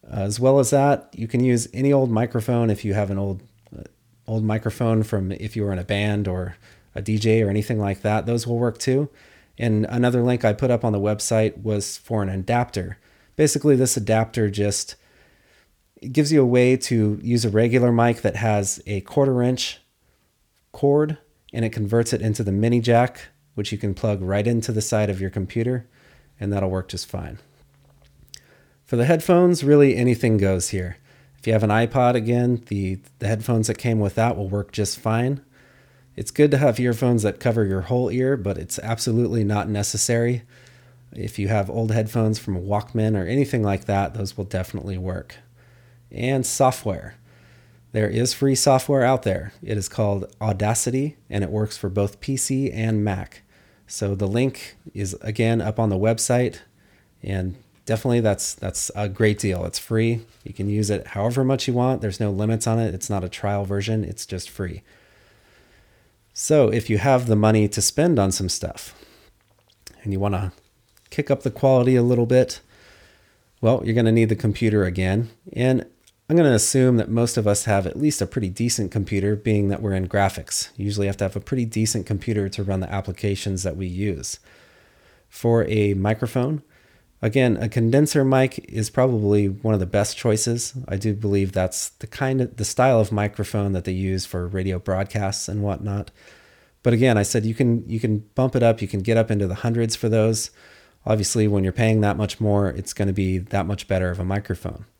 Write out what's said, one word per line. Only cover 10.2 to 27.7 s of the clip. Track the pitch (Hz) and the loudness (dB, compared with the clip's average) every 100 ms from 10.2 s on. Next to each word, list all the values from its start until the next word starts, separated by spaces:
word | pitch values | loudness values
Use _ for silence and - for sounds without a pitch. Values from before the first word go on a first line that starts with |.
link | 120 120 110 | 2 2 0
I | |
put | 107 131 | 2 0
up | 117 | 2
on | 120 | 0
the | 104 | 0
website | 104 104 - 110 110 - | 0 -2 0 2 2 -2
was | 107 104 - - | -4 -2 -4 -12
for | - 113 | -4 -4
an | 95 | -2
adapter. | 95 92 120 123 101 90 - _ _ _ - | -4 -2 -2 0 -6 -8 -12 _ _ _ 0
Basically, | 151 - 151 131 | 2 2 4 4
this | 127 - | 4 0
adapter | 104 110 110 - 104 | 2 0 0 0 -2
just | 104 104 101 - - _ _ _ _ _ _ _ _ _ _ - | 0 -2 -2 -8 -14 _ _ _ _ _ _ _ _ _ _ -2
gives | 127 147 | 0 4
you | 156 | 4
a | 123 | 6
way | 123 123 127 | 6 4 4
to | - 117 107 104 | 2 2 2 0
use | 117 120 | 0 0
a | 110 | 2
regular | 107 117 123 123 | 2 4 4 4
mic | 117 120 117 | 4 2 2
that | 104 98 | -2 0
has | 113 104 95 - - | 0 0 0 -6 -6
a | 98 | -8
quarter | - - 139 123 | -2 0 2 2
inch | 123 127 - - _ _ _ _ _ _ _ _ _ | 0 0 -6 -10 _ _ _ _ _ _ _ _ _
cord, | - 143 147 151 151 _ _ _ | -2 2 2 0 -4 _ _ _
and | 117 113 | -4 -4
it | |
converts | 110 101 117 117 | -4 0 0 0
it | - | -2
into | 110 104 | -2 -2
the | 101 | 0
mini | 98 113 120 | 0 2 2
jack, | 117 117 123 - - _ _ | 4 2 2 -4 -20 _ _
which | - 104 | -10 -8
you | 104 | -6
can | 104 | -6
plug | 95 110 101 | -4 -2 -2
right | 92 101 110 | -2 0 0
into | 117 110 | 0 -2
the | 107 | -4
side | - 110 104 | -2 0 0
of | 95 | -2
your | 95 | -4
computer, | 101 95 113 117 127 110 _ _ _ _ _ | -4 -4 -2 -2 -4 -6 _ _ _ _ _
and | 101 | -4
that'll | 101 98 | -2 -2
work | 92 92 | -2 -6
just | 85 - | -12 -10
fine. | 95 78 - _ _ _ | -10 -10 -14 _ _ _